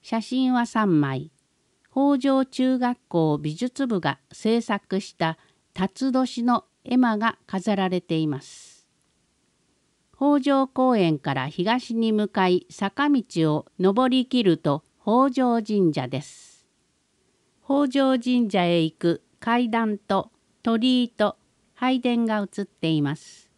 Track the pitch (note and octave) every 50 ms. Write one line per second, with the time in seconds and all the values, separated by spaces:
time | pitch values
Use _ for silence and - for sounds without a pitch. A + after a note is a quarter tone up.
0 | _ - A#3 A3+ G#3+ - B3 C4 C4 B3+ B3+ B3 A#3+ A#3 - A3+ G#3+ G3 F3 D3+
1 | D3 C#3 C3+ C3 C#3+ D#3+ _ _ _ _ _ _ _ _ _ _ _ _ _ C4+
2 | C#4 C#4+ C#4+ C4 B3+ C#4 C4+ C4 C4 C4 - - B3+ C4 C4 B3+ B3 B3 B3 _
3 | _ _ - E3+ D#3+ D#3 D3 D3 D3 D3+ D3+ E3 A#3+ B3+ _ - C#4 B3 A3+ F#3
4 | D#3+ D3 C#3 _ _ _ - - - A3 A3+ A#3 A3+ - G#3+ G3+ _ _ F#3+ F#3+
5 | - - - _ E3 D#3+ D#3+ _ _ _ _ _ _ _ _ - F#3+ F#3+ _ -
6 | C4 C4+ B3 C4 C4 B3 - - A#3 B3 A#3+ A3+ _ _ _ _ _ - A#3+ B3+
7 | B3+ A#3+ A3 G#3 G#3+ A#3 - _ _ - - F#3+ F3+ A3 G#3 G3 F#3+ F#3 F#3 F3+
8 | - - E3+ D#3+ D#3+ D3+ C#3+ C#3 - - - - - - - _ _ _ _ _
9 | _ _ _ _ _ _ _ _ _ _ _ _ _ _ _ _ _ _ _ _
10 | _ _ _ _ C4+ C#4+ D4 D4 C4 C#4+ C#4 C4+ C4+ C4 _ - B3+ B3+ B3 A3
11 | F#3 E3 D#3 C#3 - D#3 C#3 C3 B2+ C#3+ - - F3 G#3 A#3 B3+ - - A#3 A3+
12 | A3+ A3+ G#3+ G#3 G#3 G3 _ G#3+ F#3 F3+ F3+ F3+ - _ - - G3+ G3 _ -
13 | C#4 D4 C#4+ C4 - _ - F3 D#3+ D#3 D3+ D3+ - _ _ - F3+ F#3+ G3 A3+
14 | C4 B3+ B3 C4 A#3+ - - B3 A#3 F#3+ E3 D3+ _ D3+ C#3+ D#3 _ _ _ _
15 | _ G#3+ G#3+ B3 C4 C#4 B3+ C4+ C4 B3 A#3 A#3 G#3+ G#3+ G#3+ G3+ F#3 E3 D3 D#3
16 | C3+ B2+ C3+ C3 - - - - - - - _ _ _ _ _ _ _ _ _
17 | _ _ _ _ _ _ _ _ _ _ _ _ _ - C4+ C#4+ D4 C4+ B3+ C#4
18 | C4+ C4 C4 B3+ A#3 B3+ B3+ B3 A#3+ G#3 F#3 G3 F3 E3+ E3+ E3+ D#3+ D#3+ - _
19 | - E3+ E3+ - _ _ _ _ - A#3 A#3 A#3+ B3 A3+ G#3+ A3+ A3+ A3 G#3 G3
20 | _ _ G3 G3 - - _ _ _ _ _ _ _ A3+ A3+ A3 A3+ C4 B3+ B3
21 | B3 A#3 _ - G#3 G#3 - _ _ _ _ _ _ _ _ - B3 B3+ C4 B3+
22 | B3 B3 A#3+ A#3 A#3 A3 A3 G#3+ G3+ F#3 - - G3+ - _ _ - E3 D#3+ D3+
23 | C#3+ C#3 D3+ - - - - - _ _ _